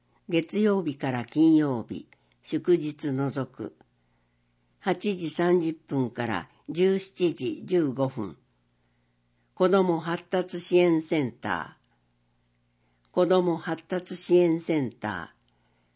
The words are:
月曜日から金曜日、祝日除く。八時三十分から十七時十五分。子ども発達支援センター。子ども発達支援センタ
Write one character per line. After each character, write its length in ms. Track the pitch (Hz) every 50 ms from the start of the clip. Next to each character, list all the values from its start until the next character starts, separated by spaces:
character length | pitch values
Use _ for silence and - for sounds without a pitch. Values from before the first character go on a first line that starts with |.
| _ _ _ _ _ -
月 300 | 170 165 160 - - 202
曜 240 | 214 208 202 190 175
日 120 | 156 135
か 160 | - - 135
ら 140 | 123 123 113
金 300 | - - 151 160 160 160
曜 300 | 151 151 143 131 117 104
日、 200 | - 95 - - _ _ _ _ _ _ _
祝 360 | _ - 160 151 139 180 175
日 340 | 165 147 151 147 147 - 147
除 400 | 135 131 139 135 - 147 127 -
く。 240 | - - 113 - - _ _ _ _ _ _ _ _ _ _ _ _ _ _ _ _ _ _ _ _ _
八 380 | - 196 180 180 - 208 196
時 120 | 180 170 151
三 300 | - - 175 180 175 185
十 140 | 160 165 160
分 360 | - _ - 143 139 127 117
か 160 | - - 120
ら 240 | 113 107 87 - - _ _ _ -
十 300 | 156 165 185 190 190 190
七 340 | 190 - _ - 180 170 147
時 300 | - 131 117 104 - -
十 240 | 143 180 175 160 139
五 180 | 120 120 135
分。 300 | 131 - 127 104 92 73 _ _ _ _ _ _ _ _ _ _ _ _ _ _ _ _ _ _ _ _ _ _ _ _
子 140 | - 180 180
ど 140 | 185 196 185
も 160 | 185 170 160
発 240 | 156 170 170 180 -
達 340 | _ - 185 180 180 - 175
支 180 | 175 - 180
援 240 | 180 175 175 165 160
セ 200 | 160 - 175 156
ン 100 | 139 113
タ 460 | 110 _ - 107 92 82 76 - - _
ー。 1300 | _ _ _ _ _ _ _ _ _ _ _ _ _ _ _ _ _ _ _ _ _ _ _ _ _ _
子 140 | _ 175 180
ど 160 | 165 185 185
も 160 | 180 180 165
発 260 | 160 - 180 165 160 -
達 320 | _ 185 180 180 - 185
支 200 | - - - 175
援 220 | 180 180 170 160 165
セ 200 | 165 - 165 151
ン 120 | 135 110
タ 420 | - _ - 107 98 87 80 - _ _ _ _ _ _ _ _ _ _ _ _ _